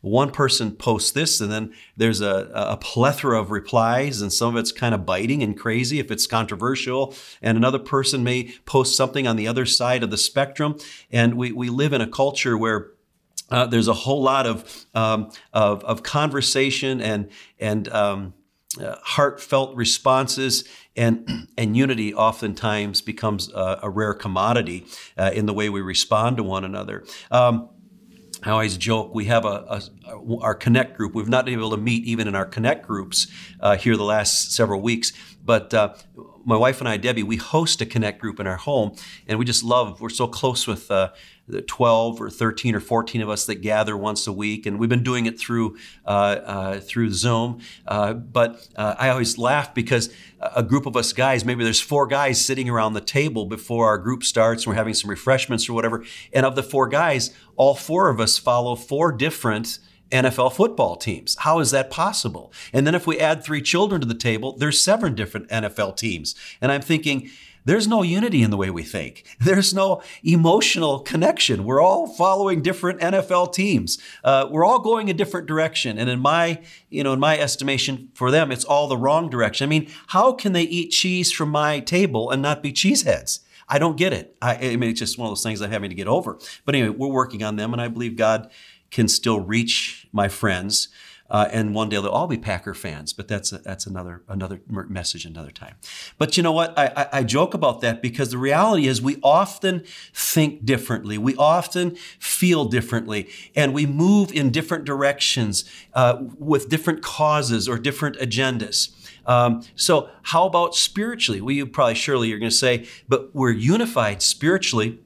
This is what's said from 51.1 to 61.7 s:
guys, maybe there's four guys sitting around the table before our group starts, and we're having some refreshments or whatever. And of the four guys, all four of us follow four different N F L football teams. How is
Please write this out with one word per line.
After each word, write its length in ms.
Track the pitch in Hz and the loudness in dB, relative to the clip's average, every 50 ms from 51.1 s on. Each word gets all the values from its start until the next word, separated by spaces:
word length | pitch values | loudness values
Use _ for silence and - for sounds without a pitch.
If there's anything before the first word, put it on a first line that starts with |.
| - | 0
guys, 320 | - 131 135 131 120 107 | 2 2 2 2 2 0
maybe 180 | 123 123 120 117 | -2 0 0 0
there's 160 | 113 110 - | 2 2 0
four 260 | - - 147 143 139 | 0 2 2 2 2
guys 380 | 113 139 139 143 135 127 - - | 2 2 2 2 2 2 0 0
sitting 240 | - 135 131 127 123 | 0 0 -2 -2 0
around 240 | 120 113 110 110 | 2 2 2 0
the 80 | 110 104 | 0 -2
table 460 | - - - 139 147 156 127 110 101 | -6 -2 0 0 0 0 -2 -4 -4
before 400 | 92 110 107 - - 117 117 117 | -4 -8 -10 -6 -4 0 2 4
our 100 | 110 107 | 4 4
group 280 | 101 90 117 131 117 - | 2 0 -4 -4 -2 -4
starts, 400 | - - 117 110 113 117 117 - | -2 2 4 4 4 2 0 -2
and 80 | 117 | -2
we're 40 | 101 | 0
having 160 | 113 110 110 | 0 0 0
some 160 | 107 - - 101 | -2 -4 -4 -4
refreshments 600 | 101 - - 131 135 127 - - 123 110 - - | -8 -4 0 0 2 2 2 -2 -2 -2 -2 -2
or 20 | |
whatever. 320 | 117 117 110 117 120 117 117 - - - - - - | -2 -2 0 0 -2 -4 -8 -12 -18 -20 -20 -2 2
And 100 | 135 131 | 2 2
of 100 | 135 127 | 2 2
the 80 | 139 | -2
four 240 | 135 135 - 135 131 | -6 0 2 2 2
guys, 480 | 113 139 147 170 170 139 131 - - - - - _ _ | 2 2 0 2 2 0 0 -2 -6 -8 -18 -20 _ _
all 180 | 123 131 139 139 | 4 4 4 4
four 360 | - - - 156 180 196 165 | 2 -2 -2 2 4 4 4
of 100 | 127 107 | 4 2
us 160 | 113 107 - | 2 0 0
follow 400 | - - 131 120 123 120 123 120 | 0 2 2 2 2 2 -2 -4
four 340 | 117 - - 139 143 165 170 | -6 -6 -6 0 2 2 0
different 680 | 139 107 131 160 156 - - 117 107 110 113 - - - _ _ _ _ _ _ | 2 0 -2 -2 -2 -2 -2 -2 -2 -2 -4 -6 -10 -12 _ _ _ _ _ _
N 140 | - 127 127 | 0 2 2
F 120 | 131 120 - | 2 2 2
L 120 | 123 131 | 0 0
football 460 | - - 202 233 233 - 120 90 87 | 4 2 2 2 2 0 0 0 0
teams. 380 | - - 117 92 - - - - - | -4 -6 -6 -6 -4 -4 -6 -4 -2
How 200 | - 151 160 165 | 0 2 2 2
is 100 | 151 117 | 2 2